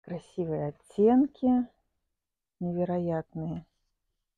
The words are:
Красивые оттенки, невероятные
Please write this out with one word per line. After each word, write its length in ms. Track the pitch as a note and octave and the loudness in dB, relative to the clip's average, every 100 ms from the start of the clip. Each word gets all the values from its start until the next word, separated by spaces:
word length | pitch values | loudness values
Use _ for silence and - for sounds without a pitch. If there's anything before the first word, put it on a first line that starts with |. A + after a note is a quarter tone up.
Красивые 640 | - E3+ _ - E3 D3+ D3 | -12 -14 _ -8 -6 -4 -6
оттенки, 960 | - _ - G#3+ B3+ C#4 _ B3+ B3 A#3+ _ _ _ _ _ _ _ _ _ | -10 _ 2 6 6 4 _ 2 2 0 _ _ _ _ _ _ _ _ _
невероятные 1040 | F3 F3 F3 F3 E3+ D#3+ - D#3+ D#3+ E3 - _ _ _ _ _ _ | -6 -2 -2 -2 -2 -4 -6 -10 -8 -10 -12 _ _ _ _ _ _